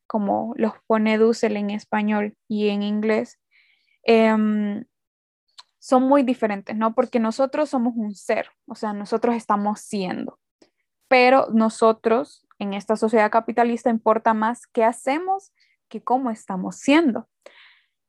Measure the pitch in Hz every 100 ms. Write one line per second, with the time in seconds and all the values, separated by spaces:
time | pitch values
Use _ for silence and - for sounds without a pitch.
0 | - 214 196 208 220 240 220 - - 220
1 | 214 220 220 233 226 208 202 208 - 214
2 | 208 208 208 - - 208 208 202 202 214
3 | 220 214 240 - _ _ _ _ _ _
4 | - 226 220 220 214 214 208 202 - _
5 | _ _ _ _ _ _ - _ - 262
6 | 262 285 254 247 214 202 202 214 226 226
7 | 240 240 220 220 269 302 302 269 233 233
8 | 208 196 - 220 - _ - 226 214 208
9 | 202 226 240 233 - 208 202 214 - 208
10 | 180 - - - _ _ _ _ _ _
11 | - 262 247 262 - 226 220 - 226 226
12 | 226 226 294 _ _ - 208 196 - 214
13 | 220 226 214 226 226 226 240 233 254 226
14 | - 220 226 220 220 247 - - 226 240
15 | - 294 370 392 - _ _ _ _ 220
16 | - 247 262 220 - 190 190 - - 294
17 | 330 220 - _ - _ - _ _ _